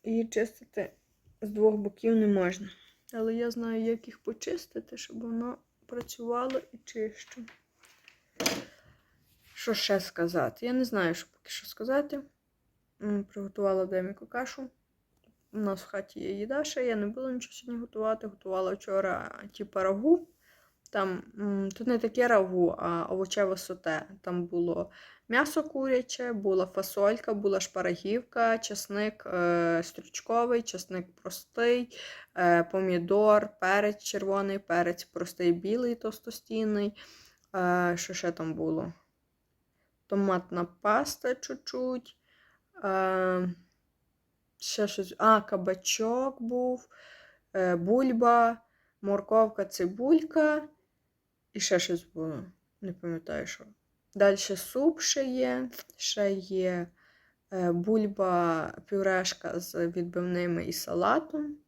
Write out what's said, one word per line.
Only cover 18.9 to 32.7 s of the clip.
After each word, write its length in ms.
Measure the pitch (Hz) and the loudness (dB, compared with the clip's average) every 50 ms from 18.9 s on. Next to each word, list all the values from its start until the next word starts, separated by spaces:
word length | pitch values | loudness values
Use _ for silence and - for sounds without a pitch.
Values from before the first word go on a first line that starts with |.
| 190 196 196 190 180 - - - - - 202 208 _ - | 0 0 0 0 -2 -4 -6 -10 -12 -14 -18 -18 _ -12
типу, 200 | 208 208 - 190 | -12 -6 -2 0
рагу. 500 | 185 190 196 202 240 302 339 359 339 _ _ _ _ _ _ _ _ _ _ _ _ - | 2 2 2 2 6 6 6 6 4 _ _ _ _ _ _ _ _ _ _ _ _ -6
Там, 320 | - 208 196 190 185 - - - - 208 | -2 0 0 0 -2 -4 -8 -14 -8 -4
м, 300 | 208 202 196 196 196 196 | -2 -2 0 -2 -2 -4
тут 160 | 190 - 226 | -6 -4 -2
не 120 | 247 240 226 | 0 0 0
таке 300 | 233 220 226 247 240 240 | 0 0 2 2 4 6
рагу, 460 | 233 202 190 185 185 180 175 170 - - | 6 6 4 4 2 2 2 2 2 -2
а 240 | - 170 170 170 - | -4 -2 -2 -2 -2
овочеве 520 | - 185 190 190 185 - 208 202 185 190 | -4 -2 -4 -4 -2 0 0 0 0 0
соте. 500 | 185 - - 185 175 - 165 156 156 156 - 196 - | -4 -6 -12 -12 -8 -4 -4 -4 -4 -6 -10 -18 -12
Там 260 | - 185 180 180 175 | -8 -4 -4 -4 -4
було 440 | 170 175 175 175 175 165 170 170 - - - - - - _ _ - | -2 -2 0 0 0 0 -4 -6 -8 -10 -20 -20 -20 -20 _ _ 0
м'ясо 340 | 226 254 294 294 - 320 | 2 2 2 2 0 -2
куряче, 720 | 302 311 - 269 269 269 262 254 247 - - - 247 240 | -2 -2 -4 -4 0 2 0 0 0 -4 -8 -8 -6 -6
була 340 | 233 202 196 196 190 190 185 | -6 -2 0 2 2 2 0
фасолька, 680 | 185 - 196 190 - - 202 202 202 226 226 - - 220 | 0 -2 -6 -6 -4 0 2 2 2 2 2 -2 -4 -4
була 260 | 202 202 202 196 190 | 0 0 0 0 0
шпарагівка, 1000 | 185 - _ 190 180 180 175 175 - 196 214 247 247 _ - 240 233 226 226 220 | -2 -4 _ -4 -2 -2 -2 -2 -2 -2 -2 -2 -4 _ 0 2 2 2 2 0
чесник, 680 | 226 - 208 - - - 202 202 208 214 214 - - | -2 -8 -8 -8 -8 -6 -4 -2 -2 -4 -4 -8 -10
е, 540 | - - 180 175 175 170 170 170 170 170 165 170 | -4 -2 0 2 4 4 4 4 2 2 0 -2
стручковий, 760 | - - - - - - - - - 226 233 240 247 247 233 | -4 -10 -16 -16 -12 -14 -12 -6 0 0 2 2 2 2 0
чесник 520 | 233 - - 185 185 _ 185 185 180 - _ | 0 -4 -10 -10 -10 _ -8 -8 -8 -8 _
простий, 840 | _ _ 185 180 - - _ _ 233 233 240 240 247 247 240 - - - - - - - _ _ | _ _ -12 -12 -12 -16 _ _ 0 2 4 4 2 0 -6 -10 -16 -16 -16 -16 -18 -20 _ _
е, 280 | 180 180 175 175 170 165 | 2 6 6 6 6 4
помідор, 840 | 170 | 2